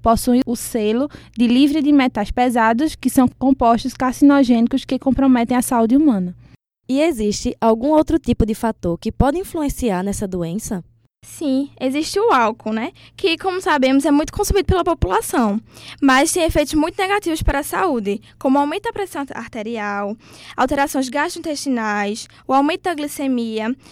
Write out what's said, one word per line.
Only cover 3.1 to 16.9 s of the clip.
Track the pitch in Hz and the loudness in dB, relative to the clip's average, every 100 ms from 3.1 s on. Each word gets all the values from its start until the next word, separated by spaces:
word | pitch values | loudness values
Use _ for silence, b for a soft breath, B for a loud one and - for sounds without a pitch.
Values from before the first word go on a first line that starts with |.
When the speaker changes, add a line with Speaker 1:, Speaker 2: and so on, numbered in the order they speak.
Speaker 1:
são | - 254 | 2 2
compostos | - 254 262 233 233 262 | 2 0 2 4 2 0
carcinogênicos | - 262 247 285 285 240 233 233 269 | -4 -4 4 6 6 4 4 2 0
que | - 254 | -4 -4
comprometem | 277 262 269 254 233 254 | 0 2 4 4 2 0
a | |
saúde | - 247 226 269 | 0 0 4 4
humana. | 302 202 180 - b _ _ _ - | 4 2 -2 -8 b _ _ _ -4
Speaker 2:
E | 262 | 0
existe | 320 247 208 202 247 - | 0 0 -2 -2 -4 0
algum | 226 226 277 | 0 2 2
outro | 311 311 330 | 2 2 0
tipo | - 240 214 | 0 0 0
de | |
fator | 220 226 - 175 170 | -2 -4 -4 -6 -4
que | 220 | -4
pode | - 262 330 | 0 0 0
influenciar | 403 330 285 269 247 180 | -4 -4 -4 -2 -2 -2
nessa | 196 196 202 | -4 -4 -6
doença? | 185 165 190 - 190 - _ _ _ | -6 -6 -6 -8 -10 -10 _ _ _
Speaker 3:
Sim, | - - 302 262 277 - | -20 -8 -4 -2 -4 -6
existe | 262 277 320 403 | -4 -2 -2 0
o | 466 | 2
álcool, | 277 226 233 220 | 2 2 -2 -6
né? | 220 269 b b - | -6 -6 b b -4
Que, | 381 330 | -2 -2
como | 381 370 | -4 -2
sabemos, | 370 302 254 277 | 0 2 2 2
é | 294 | 4
muito | 285 320 | 2 0
consumido | - 415 392 - | -2 0 0 2
pela | 370 | 0
população, | 339 330 349 392 - 330 220 208 B B B B | 0 -2 0 -2 -2 0 0 -2 B B B B
mas | 277 262 320 | 2 4 2
tem | 370 | 0
efeitos | 330 320 294 | 0 0 0
muito | 302 320 | 0 -2